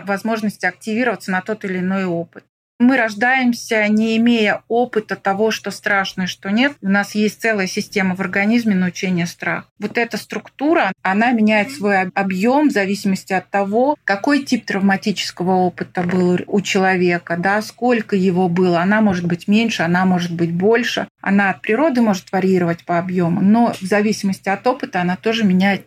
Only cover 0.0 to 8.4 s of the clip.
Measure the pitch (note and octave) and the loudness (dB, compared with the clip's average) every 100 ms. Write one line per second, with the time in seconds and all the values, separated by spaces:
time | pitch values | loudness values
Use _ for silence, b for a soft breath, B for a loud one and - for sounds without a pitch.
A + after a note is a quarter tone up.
0 | F#3+ G3 A3 A3+ G#3+ - F#3 - A3 A3 | -2 -4 -4 -4 -4 -4 -6 -6 -6 -2
1 | B3 F#3 - F#3 G3+ G#3+ G3+ F#3 F#3 G3 | -2 -4 -4 -6 -4 -8 -6 -4 -4 -2
2 | F#3 E3+ E3+ - - _ _ _ A#3+ C4 | -2 -4 -8 -14 -20 _ _ _ 2 4
3 | A3 G3+ B3 C4 B3 A#3 - A3 G#3 G#3+ | 0 0 0 2 0 -2 -2 0 2 2
4 | A3+ A3+ A#3+ A#3 G#3 - - A#3 A#3+ A3 | 2 2 2 4 2 0 -2 -2 0 -2
5 | G#3+ F#3+ G3 G3 A3 G#3+ G3+ F#3+ G#3 G3+ | -4 -4 -2 0 0 -2 -8 -6 -2 -2
6 | F#3+ - F3+ - G3 G#3+ C#4+ C#4+ G3 G3+ | -2 -4 -6 -6 -4 0 0 -2 -2 0
7 | G3 G#3+ G#3+ - A3+ G#3 F#3 G#3+ - G#3 | 0 -2 -2 -2 -2 -2 -2 -4 -4 -2
8 | F#3+ F#3 F#3 G3 | -2 -2 -2 0